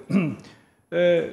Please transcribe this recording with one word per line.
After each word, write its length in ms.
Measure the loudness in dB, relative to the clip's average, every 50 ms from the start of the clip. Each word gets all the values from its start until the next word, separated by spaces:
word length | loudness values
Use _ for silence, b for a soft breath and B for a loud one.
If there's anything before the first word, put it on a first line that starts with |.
| -8 -2
<clears throat> 840 | -2 0 0 -2 -4 -8 -16 -20 -20 _ _ _ _ _ _ _ -2
e, 320 | 0 2 2 2 2 0 -4